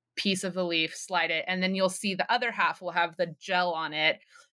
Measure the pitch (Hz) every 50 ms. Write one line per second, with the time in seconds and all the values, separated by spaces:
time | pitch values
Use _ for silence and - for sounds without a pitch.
0 | _ _ - - - 202 190 185 196 185 170 185 180 170 170 160 160 156 - -
1 | - - 185 170 165 165 160 160 - - 185 185 185 185 190 190 190 185 185 -
2 | - 202 190 185 202 - 233 240 247 233 208 208 175 156 156 - 185 175 165 175
3 | 170 170 165 - 175 170 151 - - 196 185 180 180 175 165 160 160 151 151 156
4 | 156 160 - - _ _ - - - _ _